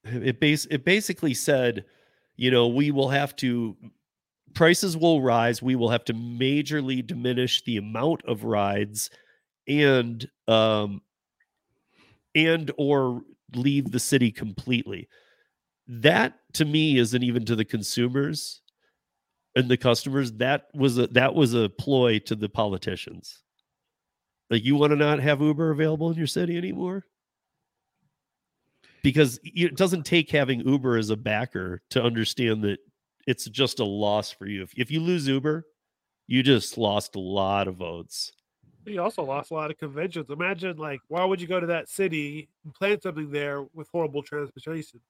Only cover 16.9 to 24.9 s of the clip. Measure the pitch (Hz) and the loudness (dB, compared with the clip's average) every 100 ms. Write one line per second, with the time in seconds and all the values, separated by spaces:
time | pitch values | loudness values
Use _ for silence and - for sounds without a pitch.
16.9 | 135 117 123 123 120 113 113 110 113 101 | 4 4 2 0 -2 -2 -2 -2 -4 -4
17.9 | - 120 135 143 151 - - _ _ _ | -2 -2 0 -4 -6 -10 -16 _ _ _
18.9 | _ _ _ _ _ _ - 127 123 127 | _ _ _ _ _ _ -2 2 2 2
19.9 | 117 143 135 127 110 123 143 _ 147 135 | 2 0 -2 -4 -4 -2 -2 _ 0 0
20.9 | 120 120 120 131 - 131 120 104 - - | 2 2 4 4 4 4 4 0 -2 0
21.9 | 135 123 107 - 107 104 - 107 95 - | 2 4 2 -2 -6 -4 -2 -2 -4 -6
22.9 | 90 - 87 - - _ _ _ _ _ | -8 -12 -16 -20 -20 _ _ _ _ _
23.9 | _ _ _ _ _ _ 113 120 143 147 | _ _ _ _ _ _ 0 2 4 4